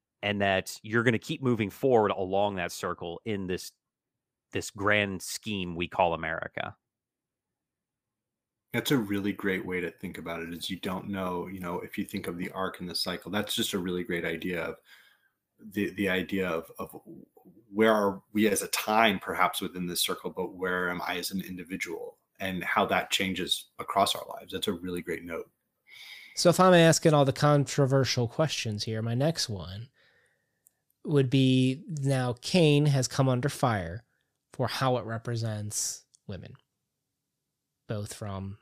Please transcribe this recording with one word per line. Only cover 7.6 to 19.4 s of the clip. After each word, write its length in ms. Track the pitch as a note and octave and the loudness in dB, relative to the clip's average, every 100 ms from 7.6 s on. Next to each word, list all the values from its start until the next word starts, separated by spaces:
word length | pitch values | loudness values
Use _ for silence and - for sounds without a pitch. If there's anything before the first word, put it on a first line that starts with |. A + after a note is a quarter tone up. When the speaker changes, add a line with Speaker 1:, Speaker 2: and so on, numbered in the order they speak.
| _ _ _ _ _ _ _ _ _ _ _ | _ _ _ _ _ _ _ _ _ _ _
Speaker 2:
That's 180 | A#2+ - | -2 2
a 60 | C#3 | 2
really 340 | G2+ G2+ G2+ | 2 0 -2
great 340 | G2 G2+ F#2 F2+ | -2 -2 -2 -2
way 140 | F2+ | -4
to 120 | E2+ | -4
think 260 | - F#2 E2 | -6 -10 -10
about 240 | E2 E2+ | -8 -8
it, 120 | E2 | -8
is 160 | E2+ E2 | -8 -8
you 80 | F#2 | -6
don't 280 | G2 F#2 G2 | -6 -6 -6
know, 400 | G2 F#2 F2+ F2+ | -4 -4 -4 -8
you 140 | F#2+ | -8
know, 180 | F2 F2 | -6 -6
if 180 | F#2 - | -6 -8
you 60 | |
think 240 | F#2+ G2+ F2 | -6 -6 -6
of 100 | F2 | -8
the 140 | F2+ | -8
arc 300 | F#2 F#2 - | -4 -6 -6
and 80 | F2+ | -8
the 60 | - | -4
cycle, 360 | F#2 F2 E2+ | -4 -6 -4
that's 240 | G#2 G2+ - | -4 -2 -2
just 180 | G#2+ | -2
a 60 | G2 | -2
really 240 | F2+ F2+ | -2 -2
great 220 | F2 E2+ E2 | -2 -4 -4
idea 380 | D#2+ F#2 E2+ | -4 -4 -4
of 120 | D#2+ - _ - _ _ _ _ _ _ A2 | -6 -8 _ -20 _ _ _ _ _ _ -8
the, 200 | G2+ F2+ | -2 -2
the 180 | F#2+ F#2+ | 0 0
idea 400 | F#2 E2+ G2 F#2 | 0 0 -2 0
of, 200 | E2 - - | -2 -6 -12
of 220 | D#2+ - - - - _ - - _ | -14 -14 -18 -20 -20 _ -20 -20 _
where 200 | G2+ A2 | 4 6
are 280 | G#2+ G2+ F#2+ - | 6 2 0 -4
we 160 | G#2 G#2+ | 2 2
as 120 | F#2+ | 2
a 60 | - | -2
time, 520 | - - G#2+ A2+ F#2+ | -2 2 4 4 4
perhaps 420 | - F#2+ | -2 0